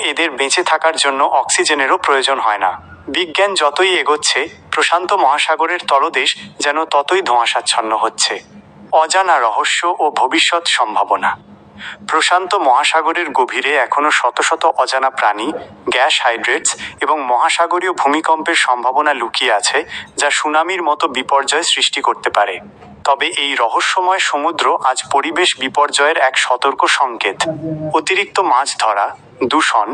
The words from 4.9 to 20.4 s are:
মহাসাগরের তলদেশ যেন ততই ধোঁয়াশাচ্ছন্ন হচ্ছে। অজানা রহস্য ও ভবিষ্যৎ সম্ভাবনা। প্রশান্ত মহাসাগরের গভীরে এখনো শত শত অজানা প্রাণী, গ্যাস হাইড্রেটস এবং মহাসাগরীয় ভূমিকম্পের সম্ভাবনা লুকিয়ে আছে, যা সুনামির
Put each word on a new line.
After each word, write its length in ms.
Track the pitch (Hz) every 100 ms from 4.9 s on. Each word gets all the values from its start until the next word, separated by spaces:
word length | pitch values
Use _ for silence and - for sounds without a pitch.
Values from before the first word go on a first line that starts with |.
| 170 359 196
মহাসাগরের 580 | 135 147 - 156 160 151 -
তলদেশ 380 | 139 135 127 - - - -
যেন 180 | 147 151 160
ততই 360 | 147 - 185
ধোঁয়াশাচ্ছন্ন 720 | 160 120 117 123 - 120 107 110
হচ্ছে। 300 | 110 - - 101 - - - - -
অজানা 440 | 160 160 190 190 147
রহস্য 420 | 117 127 147 - 170 175
ও 60 | 151 -
ভবিষ্যৎ 420 | 131 160 - 226 - -
সম্ভাবনা। 540 | 117 104 101 98 95 - - - - - - - 104
প্রশান্ত 440 | 156 - 180 180 202 139
মহাসাগরের 600 | 127 147 160 165 170 160 127
গভীরে 320 | 123 123 135 147 120
এখনো 240 | 143 147
শত 260 | - 123 -
শত 220 | - 165 165 -
অজানা 320 | 127 131 131 -
প্রাণী, 280 | 110 104 139 - - - 127
গ্যাস 200 | 123 151 -
হাইড্রেটস 480 | 127 113 110 143 - - - -
এবং 160 | 139 151 127
মহাসাগরীয় 600 | 123 160 - 170 175 185 175
ভূমিকম্পের 560 | 139 151 165 156 165 170 -
সম্ভাবনা 460 | 123 123 135 151
লুকিয়ে 420 | 131 113 - 127 104
আছে, 200 | - 143 - - - -
যা 120 | 143
সুনামির 520 | -